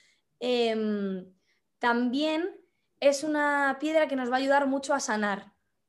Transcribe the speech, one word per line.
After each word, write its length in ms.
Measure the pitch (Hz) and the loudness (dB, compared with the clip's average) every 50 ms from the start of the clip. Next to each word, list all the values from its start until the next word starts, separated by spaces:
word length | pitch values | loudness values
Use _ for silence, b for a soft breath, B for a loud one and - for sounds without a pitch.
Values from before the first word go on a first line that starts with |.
| b b b b b _ _ _ | b b b b b _ _ _
Em, 920 | - 247 247 240 233 226 220 220 220 214 208 208 202 196 190 185 185 185 - _ _ _ _ _ _ _ _ _ | -2 -2 0 2 2 2 2 0 0 0 0 -2 -2 -2 -4 -6 -8 -12 -20 _ _ _ _ _ _ _ _ _
también 760 | - 240 240 240 247 247 233 277 302 311 311 311 339 392 349 - _ _ _ _ _ _ _ _ | 0 2 2 2 2 0 0 0 0 0 0 -2 -2 -4 -8 -10 _ _ _ _ _ _ _ _
es 240 | - 285 277 285 294 | 2 2 2 2 -2
una 540 | 311 302 294 294 294 285 285 277 277 269 269 | -4 -2 0 0 0 0 0 0 0 -2 -2
piedra 280 | 294 311 311 320 311 269 | -4 0 2 2 2 2
que 80 | 277 | -2
nos 160 | 262 254 240 | -4 -2 -2
va 40 | 254 | -2
a 40 | 262 | -2
ayudar 280 | 269 269 269 285 277 269 | 2 2 2 2 2 2
mucho 260 | 262 277 277 - 294 | 0 -2 -2 -2 -2
a 60 | 269 | -2
sanar, 540 | 262 - 220 214 214 208 196 196 - - _ _ _ _ _ _ _ | 0 -2 -2 -2 0 -2 -2 -4 -8 -16 _ _ _ _ _ _ _